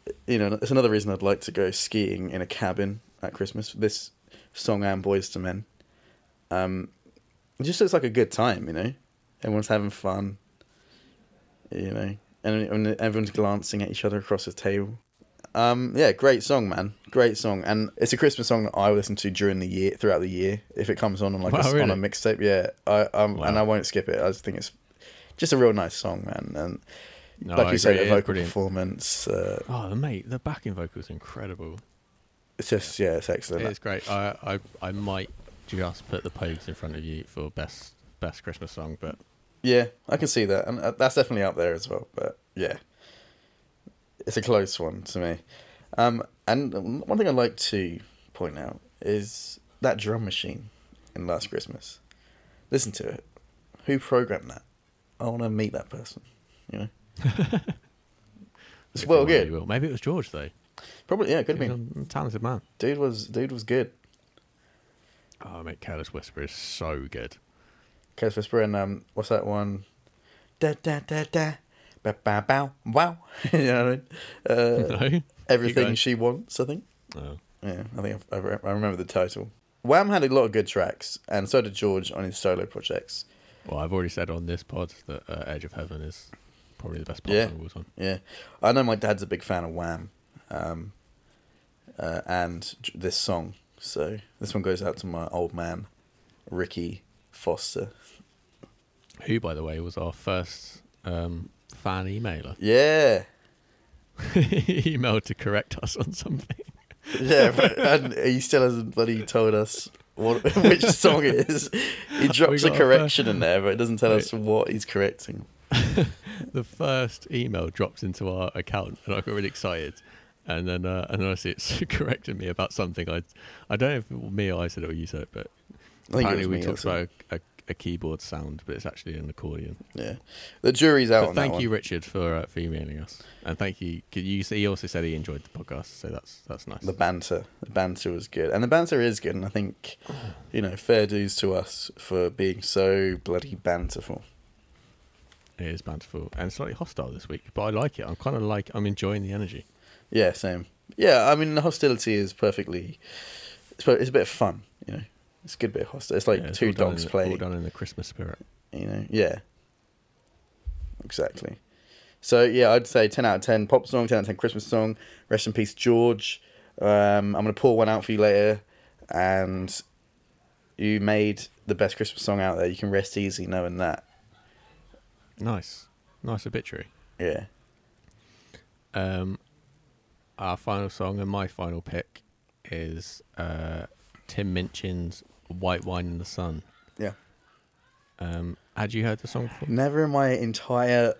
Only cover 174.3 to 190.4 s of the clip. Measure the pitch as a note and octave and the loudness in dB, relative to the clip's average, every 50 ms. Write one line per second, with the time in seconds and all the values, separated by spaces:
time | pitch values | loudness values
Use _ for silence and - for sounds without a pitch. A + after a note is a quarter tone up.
174.3 | _ _ _ _ _ _ _ _ _ _ _ _ - - _ _ _ _ _ _ | _ _ _ _ _ _ _ _ _ _ _ _ -20 -20 _ _ _ _ _ _
175.3 | _ - G#2+ A2+ A2 F#2 - - - - - _ _ _ _ _ _ _ - A#2+ | _ -6 -4 -4 -4 -4 -6 -10 -16 -20 -20 _ _ _ _ _ _ _ -8 -6
176.3 | A2+ G#2+ - A2+ A2+ A#2 - - - - - - _ _ _ _ _ - F2 E2 | -6 -6 -6 -6 -8 -8 -8 -8 -12 -12 -12 -14 _ _ _ _ _ -4 -2 -2
177.3 | - - G2+ - _ _ _ _ _ _ _ _ _ _ _ _ - _ _ _ | -2 -4 -6 -12 _ _ _ _ _ _ _ _ _ _ _ _ -20 _ _ _
178.3 | _ _ _ _ - - _ _ _ _ _ _ - G2 F#2+ F#2+ F#2+ F#2 F#2 F#2+ | _ _ _ _ -20 -20 _ _ _ _ _ _ -4 -4 -2 -2 -2 -2 -4 -4
179.3 | G2 - _ _ _ _ _ _ _ _ _ _ _ _ _ _ _ _ _ _ | -6 -8 _ _ _ _ _ _ _ _ _ _ _ _ _ _ _ _ _ _
180.3 | _ - G2 F#2 F2+ - - A2+ G2+ G2 G2+ F#2+ - - F#2 F#2 G2 G2+ G2 G2 | _ -8 -4 -4 -4 -4 -2 -4 -2 -2 -2 -4 -6 -4 -4 -4 -4 -4 -4 -2
181.3 | G2+ G2+ F#2+ F#2 - - F2+ E2+ E2+ E2+ - - - F2 - _ - - _ _ | -2 -2 -4 -4 -6 -8 -6 -6 -6 -8 -8 -8 -8 -8 -8 _ -14 -20 _ _
182.3 | _ _ _ _ _ _ - - E2 E2 E2 D#2+ D#2+ E2 - - - - _ _ | _ _ _ _ _ _ -14 -12 -10 -8 -8 -8 -10 -10 -12 -14 -16 -20 _ _
183.3 | - - E2+ E2 D#2+ D#2+ D#2+ D#2+ D#2+ D#2+ - - _ _ _ _ _ - _ - | -10 -8 -6 -6 -6 -6 -6 -6 -8 -8 -10 -12 _ _ _ _ _ -20 _ -12
184.3 | - - G2+ F#2+ F2+ F2+ F2+ - - - - F#2 F2+ F2 F2 E2 - - - _ | -8 -6 -4 -2 -2 -4 -4 -6 -8 -8 -8 -6 -6 -4 -6 -8 -8 -12 -18 _
185.3 | _ _ _ - F2 F2+ F#2 F2+ F2+ - - F#2 F#2 F2+ F2+ F2 E2+ E2+ F2+ - | _ _ _ -14 -8 -4 -2 0 0 0 -2 -4 -4 -4 -4 -4 -6 -8 -8 -8
186.3 | - - F2+ E2+ D#2+ D#2 - _ _ _ _ _ _ - G#2+ G2 G2+ - _ _ | -8 -6 -6 -4 -6 -8 -10 _ _ _ _ _ _ -8 -8 -8 -8 -10 _ _
187.3 | _ _ _ _ _ _ _ _ _ _ _ _ _ _ _ _ _ - F2+ E2+ | _ _ _ _ _ _ _ _ _ _ _ _ _ _ _ _ _ -10 -8 -6
188.3 | E2+ E2+ F2 F2 F2 - _ _ - - G#2+ G#2 A2+ A2 A2+ A2+ G#2+ - - - | -6 -6 -6 -8 -8 -12 _ _ -8 -6 -6 -4 -2 -2 -2 -2 -2 -4 -8 -8
189.3 | - B2 B2 A2+ - - C#3+ D3+ A#2 B2 C3+ C#3+ C#3+ D#3 D#3 D3 C#3+ C#3 C#3 C3 | -8 -6 -6 -8 -8 -10 -6 -2 0 0 0 2 2 0 0 2 2 2 2 2
190.3 | B2+ - | 2 0